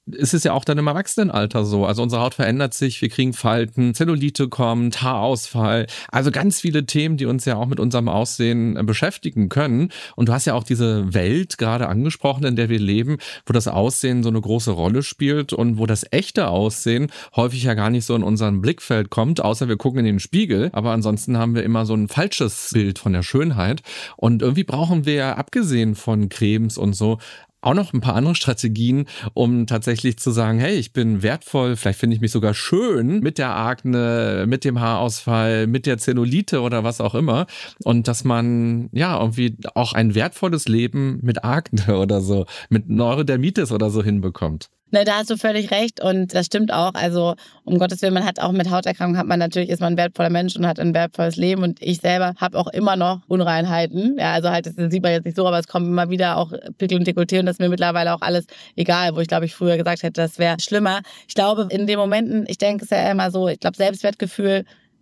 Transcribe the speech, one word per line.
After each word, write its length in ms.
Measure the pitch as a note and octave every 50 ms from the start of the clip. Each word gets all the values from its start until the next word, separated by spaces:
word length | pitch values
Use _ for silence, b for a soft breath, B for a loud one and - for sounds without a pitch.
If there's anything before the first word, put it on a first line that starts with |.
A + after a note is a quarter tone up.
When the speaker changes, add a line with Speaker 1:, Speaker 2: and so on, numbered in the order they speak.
| _
Speaker 1:
ist 280 | - - - C#3+ B2+ -
es 100 | E3 -
ja 80 | -
auch 140 | - C3+ -
dann 120 | - D3+ D3
im 100 | D3+ D3+
Erwachsenenalter 760 | D3 E3+ G3 - - - G#3+ F#3 - - G#2 G#2+ - A#2 G#2+
so. 220 | G#2 G#2 G2+ G2
Also 180 | F#2 G#2 G#2+ A#2+
unsere 180 | A#2+ A#2+ A#2
Haut 120 | A#2+ B2+ -
verändert 400 | - C#3 - A#2 C3 C#3+ B2+ -
sich, 280 | - C3+ C3 A#2+ -
wir 80 | - A#2
kriegen 240 | - - C3 B2+ A#2+
Falten, 600 | - - A#2 A2+ A#2 A2+ A2+ - - B2 B2 A#2
Zellulite 560 | - E3 E3 E3 D3+ C3+ D3 C#3 - C#3 B2+
kommt, 520 | - - B2+ A#2 A#2 A#2+ A#2+ A#2+ A2+ -
Haarausfall. 880 | B2+ B2+ C3 A2 G2+ B2 C3+ A#2 - - - A#2+ A2 G#2+ G#2+ A2+ A2+ A2+ B B B B
Also 180 | B B2 C3+ D3
ganz 300 | B2 C3 C#3+ G3+ G3 -
viele 260 | - F3 D3+ D3+ C#3+
Themen, 300 | A#2+ - D3+ D3 D#3+ D#3+
die 100 | C#3+ C3+
uns 200 | A#2+ B2 C3 -
ja 100 | C#3 B2
auch 120 | G#2 A#2 B2+
mit 120 | C3+ -
unserem 300 | - B2+ A#2+ B2 A#2 A2+
Aussehen, 640 | D#2+ G2+ A#2 A#2+ - - A#2+ A2+ A#2+ A#2+ A2+ A#2 G#2+
äh, 80 | - G#2+
beschäftigen 640 | G#2 G#2+ - - E3 G3 - - E3 - A2+ G#2 F#2
können. 420 | - C3+ D3 D3 A#2 A#2+ D#3 F3+ B B B B B
Und 120 | B A#2 A2+
du 60 | A#2
hast 120 | C3+ -
ja 100 | A#2+ A#2+
auch 80 | A#2+ A2+
diese 500 | - B2+ A2+ A#2+ A2+ A2 G#2+ G2+ F#2+ F2+
Welt 440 | G2 F2+ F#2 A#2+ E3 F#3+ - - -
gerade 300 | A#2+ A2+ A2+ A#2+ B2 -
angesprochen, 560 | F#2 G#2+ B2+ D#3 D#3 - - C#3 C#3 C3 D3
in 140 | C3+ B2 A2+
der 120 | A#2 A2
wir 100 | A#2 A2
leben, 380 | G#2 G2 G2+ A2 A#2 C3 D3+ C#3+ B B B B B
wo 80 | B A2+
das 160 | A#2+ A#2 -
Aussehen 540 | - C3 G2 B2 C3 - - C3 B2 B2 A#2
so 60 | A#2
eine 120 | A2+ A2
große 300 | G2+ G#2 A2 A#2 A2 A#2+
Rolle 320 | G2+ E2+ E2 F2+ G#2+ C3 C#3+
spielt 500 | - - - D3 C#3 C#3+ D3+ D3 C#3 -
und 240 | - A#2 A#2+ A2+ G#2+
wo 80 | A2+
das 200 | A2 A2 G#2+ - -
echte 380 | - D3 G3 - - - F#3 A2
Aussehen 580 | F2 F#2 G#2 A2 G#2+ - - A#2+ A#2 A#2+ D3 D3 B B B B B
häufig 280 | - A#2 B2 B2 B2+ A#2+
ja 100 | C3 A2+
gar 160 | G#2+ G#2 G#2+
nicht 160 | A#2+ B2 A2+
so 100 | - A#2+
in 80 | A#2 G2+
unseren 380 | F2 A2 G#2+ A2 G#2+ G2+ F#2+
Blickfeld 480 | F#2 B2+ E3 - - - B2+ A2 G#2 -
kommt, 320 | - - A2+ C3+ E3 -
außer 280 | - G#2 A2 A2+ C#3 B2
wir 80 | A2+ G#2
gucken 220 | - C3+ B2 C3+
in 60 | A#2
den 140 | A2 G#2 F#2+
Spiegel. 500 | - - - F3+ A3 F3+ A#2 G2 A2+ F3 -
Aber 180 | - G#2 A#2+
ansonsten 460 | A2+ A2+ G#2 G#2+ G#2+ G#2+ - - B2+ A#2
haben 180 | A2+ A#2 A#2
wir 80 | A#2 -
immer 220 | - A#2 A2+ A2+
so 80 | G#2+ A2+
ein 160 | A2 G#2 G2+
falsches 640 | - - E3 G#3 - - C#3+ G#2+ - - - - -
Bild 260 | A#2 G#2 G2 F#2+ -
von 140 | - G#2+ F#2+
der 100 | F2+ F2
Schönheit. 580 | - - C3 D3+ E3+ C#3+ G#2 F2 F#2+ C3 D#3 - B B B B B B B
Und 240 | - A2+ A#2 A2+
irgendwie 240 | G#2+ B2+ C3 E3 G3
brauchen 400 | - - C3+ D#3+ E3 F3+ E3 C#3+
wir 80 | D3 D3
ja, 220 | C#3+ C3+ C3+ B2+
abgesehen 600 | - C#3 - - B3 A#3 F3 C3+ A#2+ A2+ A2 G#2+
von 320 | - - - A2+ G#2+ G#2 G2
Cremes 500 | - - A2+ G2+ G#2+ A2 A2+ A2 A2 -
und 160 | - G2+ G2
so, 260 | F#2+ G#2+ G#2+ A2+ A2 B B B B B B B _ -
auch 100 | - C3+
noch 200 | F#3+ G3+ E3+ -
ein 80 | B2+
paar 140 | A2+ B2 G2+
andere 200 | G#2 C3 D#3+ E3+
Strategien, 720 | D#3 - - B2 - - A#2 G#2+ G#2 A#2 A#2+ B2+ C#3 C#3+ - B B B A2 B
um 340 | - A#2+ A#2 B2 A#2+ A#2 A2
tatsächlich 500 | B2 A2 A2 - A#2+ A2 - B2+ A2+ -
zu 140 | - C3+
sagen, 280 | A#2 A2+ A2+ A2 A2+ A2+
„Hey, 160 | B2 D#3+ G#3
ich 180 | F3 A#2+ - -
bin 300 | C3+ A#2+ A2+ A2 G2 F#2+
wertvoll, 520 | G#2+ B2+ D#3+ - - - C#3+ B2+ B2 B2
vielleicht 240 | A2+ - G2+ G2 -
finde 160 | - A#2+ A2+
ich 60 | A2
mich 100 | A2 A2
sogar 220 | - A#2 G#2 G#2+ G#2
schön 680 | - - - - F3+ A#3 B3 G3 C3 A2+ B2 E3+ G#3+
mit 160 | G3+ - C#3+ -
der 180 | C#3 B2+ G#2+
Akne, 880 | F2+ A2+ A#2 B2+ B2 - C3 B2 A#2+ A#2+ A#2 A#2 A#2 A2+ A2 G2+ G2 F#2+ G#2+
mit 180 | B2 C3 -
dem 140 | C#3 B2 A#2+
Haarausfall, 880 | A#2 A2+ A2+ G2 A#2 A#2+ A2 - - - A#2 A2+ A2+ A2+ A2+ A2 A2 A2
mit 180 | A#2+ C3 A#2+
der 120 | C#3 B2+ A2
Zellulite 640 | - - B2+ B2 A#2+ A#2+ B2+ F3 G#3 - - C#3
oder 220 | A#2+ B2 A#2+ A#2 G#2+
was 180 | A2+ A#2+ -
auch 140 | A2+ G#2+ -
immer.“ 320 | A#2 D#3 D3+ A2+ B2+ F3+ - B B B B B B -
Und 240 | - A#2 A#2+ A2+ A#2+
dass 160 | A#2+ A2+ -
man, 640 | C3+ A#2+ A#2 A#2 A#2+ A#2+ A#2 A#2 A#2 A#2 A#2 A#2+ A2+
ja, 280 | - B2 D#3 F3+ E3+ A#2+
irgendwie 380 | G#2 A2+ A2 A#2+ B2 A#2+ A2 A2 A2 - -
auch 180 | - A#2+ A#2 -
ein 200 | - A2+ A2+ G#2
wertvolles 520 | A2 A#2 F3 - - - F#3 E3+ D#3 - -
Leben 520 | A2 A2+ A#2 A#2+ A#2 C#3+ C#3 C3+ C3 -
mit 220 | A2+ A#2+ A2+ - -
Akne 540 | A2 B2+ D#3 D#3+ - - G#2+ F#2+ G2+ G#2+ F#2
<laughs> 20 |
oder 220 | G2 G2 G#2 G2
so, 240 | F#2+ F#2+ G2+ G2 F2+ - B B B B
mit 200 | - A2 G#2 -
Neurodermitis 800 | G#2 G#2+ A#2+ A#2 B2 C#3 D#3 C#3 C3+ B2+ C3 F3 F#3+ - E3+ A2+
oder 180 | A2+ G#2 G#2+ G#2+
so 140 | G2+ A2 G2+
hinbekommt. 680 | G#2 G#2 G2+ F#2+ F#2+ E2+ - - D#2+ D#2 D2+ - - _ _ _ _ -
Speaker 2:
Ne, 120 | G3+ G3+
da 100 | G#3+ G#3
hast 160 | G#3 G#3+ G#3+
du 60 | A3+ G#3+
völlig 340 | - A3 G#3+ G#3+ G#3 F#3+
recht 320 | G3+ G3+ A3 A#3 - - -
und 320 | F#3 F#3+ F#3+ F#3 F3+ -
das 100 | F#3 F3+
stimmt 260 | - - G#3 A3 G#3+
auch. 220 | - - - F#3+ F#3
Also, 400 | - - F3 E3+ F3 E3+ E3+ E3+ - B B B B B
um 160 | - F3+ F3
Gottes 240 | F#3 F3+ F#3 F3+ -
Willen, 100 | F#3+ F#3
man 120 | F#3 G3
hat 140 | G3+ F3+ -
auch 120 | - F3+
mit 180 | F#3 F#3+ F#3 F3+
Hauterkrankungen 480 | F3+ F3+ F#3 F3+ F3+ - F3+ F3 F3 F#3
hat 60 | F3+
man 140 | - F3 F3
natürlich, 300 | E3+ E3+ E3+ F3+ F3+ F3+
ist 100 | F3 E3+
man 140 | F3 E3+ E3+
ein 40 | E3+
wertvoller 320 | F3 F3 F3+ - F3 E3+
Mensch 260 | E3+ F3 F3 F#3 F3+
und 120 | - F3 F3
hat 120 | D#3+ E3
ein 140 | D#3+ E3+ E3
wertvolles 420 | E3 E3+ E3+ - - E3+ E3+ E3
Leben 280 | E3 F3 F3+ F#3+ F#3+ F#3
und 180 | F3 E3 -
ich 160 | - - F3+ E3
selber 380 | - F3+ F3 F#3 F#3 F3+ F3+ -
hab 160 | - F3+ -
auch 140 | - F3+ E3+
immer 280 | - - G#3+ G3+ F#3+
noch 260 | F#3 F3 F3+ F#3 F3+ - -
Unreinheiten. 920 | F3+ F#3 F3+ E3+ E3 D#3+ E3 F#3 F3 E3+ E3+ D#3+ - F3 G3+ A#3+ C#4 C#4+
Ja, 140 | - D#3+ E3+
also 180 | E3 E3 F3
halt, 160 | F3 F3 E3+ E3
das 80 | E3
sieht 260 | - F3 E3 E3 F#3+
man 120 | F3+ F3 E3+
jetzt 120 | E3+ E3
nicht 100 | F3 E3
so, 120 | - F#3+ F3+
aber 100 | F3 E3+
es 100 | E3+ -
kommen 200 | - F3+ F3 F3
immer 240 | F3 F3 F3 E3+
wieder 260 | F3+ F3+ F3+ F3+ E3+ D#3
auch 160 | E3+ D#3+ - - - - - -
Pickel 220 | G3 F#3 F#3 F3+
und 80 | F3+ F3+
Dekolleté 320 | F3 F3+ F3 F3 F#3+ F#3
und 80 | F#3 F3+
das 80 | F3
ist 40 | -
mir 100 | F3+ F3+
mittlerweile 440 | F3+ F3+ F3+ F3 E3+ F3 E3+ E3+ E3+
auch 80 | E3
alles 240 | F3+ - F3 F3 E3+ - B B B B B
egal, 400 | B E3+ E3+ F3 F3 F3+ F3 D#3+
wo 40 | D#3+
ich, 80 | E3+ E3
glaub 140 | E3+ E3
ich, 140 | E3 E3 -
früher 220 | - F3+ F3 E3+ E3
gesagt 260 | E3+ F3 F3 F3 -
hätte, 180 | E3+ E3 -
das 160 | E3 D#3+ - -
wär 200 | F3 E3+ E3+ E3
schlimmer. 420 | - - G#3 G#3 G#3 G3 F#3+ G3+ G3 B B B B B
Ich 60 | -
glaube, 320 | - G3 G3+ A3 G#3+ G#3+ F3+
in 160 | F#3 G3 G#3 G#3
den 100 | G#3 G3+
Momenten, 480 | G3+ G3 G3+ G#3+ A#3 A3 - A3 G#3 -
ich 120 | F#3 -
denke, 260 | - G3+ G#3 G#3 G3+
es 60 | -
ist 40 | -
ja 140 | F#3+ - F#3+
immer 220 | G3 F#3+ F#3+ F#3
so, 160 | F3+ F#3 F#3 F3+
ich 120 | D#3+ -
glaub, 160 | - - F#3+
Selbstwertgefühl, 880 | - G3 G3 G#3 F#3+ - G3+ G3+ - - F#3 - - G3+ G3 G3 G3 F#3+ b b b b b b _